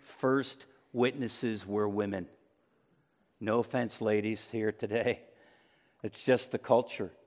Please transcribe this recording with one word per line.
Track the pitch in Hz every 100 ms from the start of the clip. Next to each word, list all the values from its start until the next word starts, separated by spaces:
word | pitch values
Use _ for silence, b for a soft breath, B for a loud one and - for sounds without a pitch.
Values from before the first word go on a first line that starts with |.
first | - - 131 135 127 - - b b
witnesses | 123 120 143 117 - 120 110
were | 95 104 104
women. | 101 104 101 87 - _ _ _ _ _ _ _ _ _ _
No | 110 117
offense, | 113 127 117 -
ladies, | 110 107 107 107 -
here | 117 107
today. | 104 107 110 120 - - b b b b b b b
It's | 113 -
just | - 123 -
the | 117
culture. | - 120 127 - 92 -